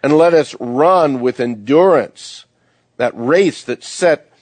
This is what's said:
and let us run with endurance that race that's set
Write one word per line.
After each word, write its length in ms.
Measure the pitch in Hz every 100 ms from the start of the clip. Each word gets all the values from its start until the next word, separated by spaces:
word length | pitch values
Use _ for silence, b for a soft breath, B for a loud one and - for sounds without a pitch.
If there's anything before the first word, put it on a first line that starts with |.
and 140 | 135 151
let 180 | 165
us 200 | 170 143 -
run 600 | 120 123 160 185 156 131
with 200 | 123 123
endurance 1040 | 120 117 104 147 190 160 104 - - - _ _ _ _ _ _
that 160 | 123
race 480 | - 117 170 190 -
that's 240 | - 98 -
set 440 | - 180 151 _ _